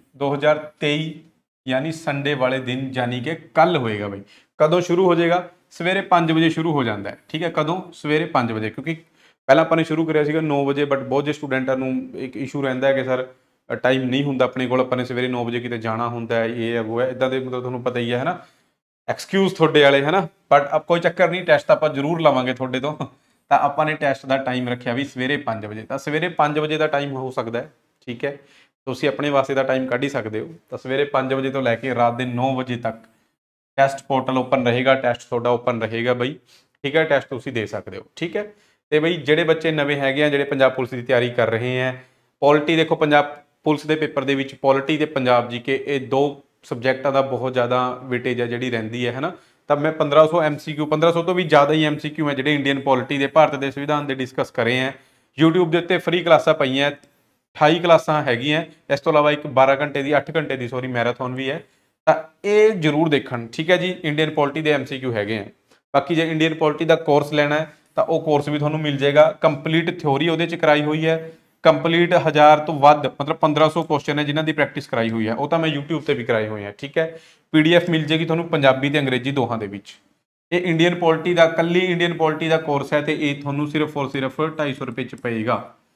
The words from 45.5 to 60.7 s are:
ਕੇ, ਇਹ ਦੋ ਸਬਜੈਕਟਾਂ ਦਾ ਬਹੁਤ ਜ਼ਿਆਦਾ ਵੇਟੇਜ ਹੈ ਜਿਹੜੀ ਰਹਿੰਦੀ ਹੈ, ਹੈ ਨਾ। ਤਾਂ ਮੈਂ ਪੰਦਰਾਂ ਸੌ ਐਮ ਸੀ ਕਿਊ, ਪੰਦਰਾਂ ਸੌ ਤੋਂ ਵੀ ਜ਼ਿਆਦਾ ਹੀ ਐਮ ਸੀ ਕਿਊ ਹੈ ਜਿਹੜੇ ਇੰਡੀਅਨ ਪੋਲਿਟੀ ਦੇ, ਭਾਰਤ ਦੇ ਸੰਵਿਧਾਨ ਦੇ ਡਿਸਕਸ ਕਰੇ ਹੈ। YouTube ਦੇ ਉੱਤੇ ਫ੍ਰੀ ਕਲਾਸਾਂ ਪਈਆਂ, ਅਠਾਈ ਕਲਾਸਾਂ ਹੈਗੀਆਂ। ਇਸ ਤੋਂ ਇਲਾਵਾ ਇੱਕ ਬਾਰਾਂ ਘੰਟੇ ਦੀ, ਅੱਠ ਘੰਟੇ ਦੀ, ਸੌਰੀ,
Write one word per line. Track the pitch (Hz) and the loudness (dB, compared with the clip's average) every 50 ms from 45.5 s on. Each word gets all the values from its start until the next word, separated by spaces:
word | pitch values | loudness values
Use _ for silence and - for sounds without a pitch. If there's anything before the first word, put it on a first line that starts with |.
| 120 120 | -6 -8
ਕੇ, | 117 - 135 135 135 143 | -4 -2 -4 -2 -2 -4
ਇਹ | 143 139 127 120 | -4 -4 -4 -2
ਦੋ | 131 135 143 143 143 - _ _ _ _ _ | 0 0 0 0 -2 -8 _ _ _ _ _
ਸਬਜੈਕਟਾਂ | - 143 120 113 131 131 131 135 143 | -12 -10 -4 0 -2 -2 0 -2 0
ਦਾ | 135 139 | 0 0
ਬਹੁਤ | 135 135 123 117 120 131 127 | 0 0 -2 -4 -4 -2 0
ਜ਼ਿਆਦਾ | 127 120 120 123 123 127 127 123 123 - | 0 0 0 0 0 0 -2 -4 -8 -8
ਵੇਟੇਜ | 135 123 120 123 127 123 117 | -6 -6 -4 -2 -4 -2 -2
ਹੈ | 123 | -2
ਜਿਹੜੀ | 113 117 120 127 127 | -4 -4 -4 -4 -4
ਰਹਿੰਦੀ | 117 113 110 110 113 120 123 120 | -4 -4 -6 -6 -6 -4 -4 -4
ਹੈ, | |
ਹੈ | 117 131 | -4 -4
ਨਾ। | 143 175 - - _ _ _ _ _ _ | -6 -8 -8 -10 _ _ _ _ _ _
ਤਾਂ | 147 143 | 0 0
ਮੈਂ | 143 160 | 0 -2
ਪੰਦਰਾਂ | 156 160 156 147 143 151 156 156 | 0 0 -2 4 6 6 6 6
ਸੌ | 160 175 | 4 2
ਐਮ | 160 151 147 139 | 0 0 -2 -4
ਸੀ | - - 151 | -8 -10 -4
ਕਿਊ, | 143 151 | -4 -2
ਪੰਦਰਾਂ | 151 156 156 160 170 170 | -2 0 2 2 2 2
ਸੌ | 170 165 | 2 0
ਤੋਂ | 175 185 | 0 0
ਵੀ | 180 185 | -2 0
ਜ਼ਿਆਦਾ | 156 151 143 143 143 156 | 6 6 6 6 6 4
ਹੀ | 160 156 | 2 2
ਐਮ | 151 147 147 | 0 0 -4
ਸੀ | - 151 | -6 -8
ਕਿਊ | 147 - 156 147 | -6 -2 -2 -2
ਹੈ | 143 | -2
ਜਿਹੜੇ | 131 131 151 151 | -2 0 0 0
ਇੰਡੀਅਨ | 143 135 139 139 139 | 2 2 0 0 0
ਪੋਲਿਟੀ | 131 139 135 127 120 131 147 139 | 2 2 2 2 2 -2 -2 -2
ਦੇ, | 139 135 | -2 2
ਭਾਰਤ | - 160 156 143 139 | 6 6 6 6 4
ਦੇ | 139 139 139 | -2 -6 -6
ਸੰਵਿਧਾਨ | 127 143 143 147 151 147 143 139 | -6 -6 -4 -2 -2 -2 -2 -4
ਦੇ | 135 | -4
ਡਿਸਕਸ | 131 131 120 - - 135 - | -6 -6 -8 -4 -4 -6 -4
ਕਰੇ | _ - 120 117 123 127 | _ -2 0 0 2 0
ਹੈ। | 131 131 - - _ _ _ _ _ _ _ - 151 | 0 -2 -6 -10 _ _ _ _ _ _ _ 2 2
YouTube | 165 160 185 180 165 | 2 4 4 2 2
ਦੇ | 156 175 | 2 -2
ਉੱਤੇ | 175 170 185 170 | 0 0 -2 -2
ਫ੍ਰੀ | - - 165 180 170 | 0 -2 -2 -2 4
ਕਲਾਸਾਂ | 170 165 147 - 165 156 | 4 4 6 6 4 2
ਪਈਆਂ, | 156 147 131 131 135 143 147 | 2 2 0 0 0 0 0
ਅਠਾਈ | 143 - _ _ _ _ _ _ _ _ _ _ _ - 156 151 165 175 | -2 -6 _ _ _ _ _ _ _ _ _ _ _ 2 4 4 4 4
ਕਲਾਸਾਂ | 165 170 165 160 - - 156 151 131 | 4 6 6 6 6 2 -2 0 0
ਹੈਗੀਆਂ। | 139 120 117 127 147 151 160 170 160 - _ _ _ | 0 -2 -2 0 -2 -2 -2 -2 -6 -12 _ _ _
ਇਸ | 143 139 | -4 -2
ਤੋਂ | - 170 | 0 2
ਇਲਾਵਾ | 156 151 147 147 | 2 4 4 4
ਇੱਕ | 147 147 147 151 | 2 0 -4 -2
ਬਾਰਾਂ | 123 127 131 135 135 131 | 2 4 4 4 4 2
ਘੰਟੇ | 147 147 135 143 139 | 0 -4 -4 -4 -2
ਦੀ, | 139 147 139 | 2 0 0
ਅੱਠ | - - 151 | 0 0 -4
ਘੰਟੇ | 160 151 - 139 127 | -4 -4 -4 -6 -6
ਦੀ, | 123 | -6
ਸੌਰੀ, | 117 | -6